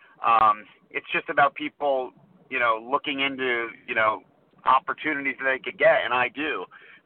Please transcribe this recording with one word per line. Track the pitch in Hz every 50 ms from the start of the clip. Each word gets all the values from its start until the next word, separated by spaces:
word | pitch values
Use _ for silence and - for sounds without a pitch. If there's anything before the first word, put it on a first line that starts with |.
| - _ _ _ -
Um, | 117 117 113 110 107 104 107 104 - - _ _ _
it's | - 139 - -
just | - 170 - 165
about | 151 147 143 139 _
people, | - 151 143 _ - 147 143 135 131 127 - _ _ _ _ _ _ _ _
you | 131 127
know, | 120 117 110 110
looking | 117 123 139 143 - 151 139 135
into, | 139 139 135 131 131 127 120 117 117 113 - - -
you | - 117
know, | 113 113 110 107 92 - _ _ _ _ _ _ _ -
opportunities | 120 131 135 - - 131 - - 156 151 139 139 135 120 131
that | 135
they | 135 131 127
could | - 127 95
get, | 95 143 160 151 107 95
and | 117 123
I | 127 123 120
do. | - 135 156 151 117 92 87 _ - - - - - - _